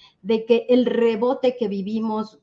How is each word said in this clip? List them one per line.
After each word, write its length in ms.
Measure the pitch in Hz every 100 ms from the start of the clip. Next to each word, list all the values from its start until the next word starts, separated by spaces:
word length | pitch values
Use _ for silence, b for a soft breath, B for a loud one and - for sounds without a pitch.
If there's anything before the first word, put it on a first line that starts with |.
| b b
de 220 | 185 220
que 220 | - 233 -
el 180 | 247 233
rebote 680 | 226 233 220 247 254 247 247
que 120 | 208
vivimos 720 | 196 190 220 220 214 214 -